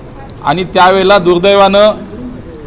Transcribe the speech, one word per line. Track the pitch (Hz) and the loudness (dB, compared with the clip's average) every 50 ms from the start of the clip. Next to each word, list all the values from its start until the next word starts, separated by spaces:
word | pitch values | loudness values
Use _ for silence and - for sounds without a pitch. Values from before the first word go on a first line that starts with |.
| - - - - - - - - - | -18 -18 -20 -20 -20 -20 -16 -10 -6
आणि | 139 151 180 185 | -6 -4 -4 -4
त्यावेळेला | - - 185 175 185 190 190 185 190 202 | -4 0 2 2 2 2 2 2 2 2
दुर्दैवानं | 196 165 175 175 170 185 202 202 202 196 196 196 202 208 214 196 - - - - - - 247 - - - - - - - | 2 2 2 0 2 2 2 4 4 4 4 4 4 4 2 2 -2 -8 -16 -16 -14 -14 -14 -14 -16 -18 -18 -20 -20 -20